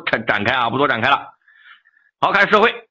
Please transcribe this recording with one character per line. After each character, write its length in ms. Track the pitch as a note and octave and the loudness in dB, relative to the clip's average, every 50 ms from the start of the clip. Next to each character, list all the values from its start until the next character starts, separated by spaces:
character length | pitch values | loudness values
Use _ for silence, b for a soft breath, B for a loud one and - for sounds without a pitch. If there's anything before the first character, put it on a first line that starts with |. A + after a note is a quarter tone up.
| - | -2
展， 220 | - - A#2+ - | -4 -4 -4 -2
展 200 | - A2 G#2 G2+ | -2 -2 -2 0
开 80 | A#2 C3 | 0 0
啊， 160 | C3 A#2+ A#2 | 0 0 0
不 80 | A#2 C3 | 0 0
多 100 | C#3+ C#3 | 0 0
展 140 | B2+ A2+ | 0 0
开 80 | A2+ C#3 | 0 0
了。 240 | C#3+ - - - - _ b b b b b b b b b b b b b b b - | -2 -2 -6 -10 -20 _ b b b b b b b b b b b b b b b -4
好， 120 | - F#3 | -2 0
看 180 | F#3 G3+ G3+ - | 2 2 2 4
社 100 | G3+ G#3 | 4 4
会， 280 | A3 A#3+ - - - _ | 4 2 0 -2 -12 _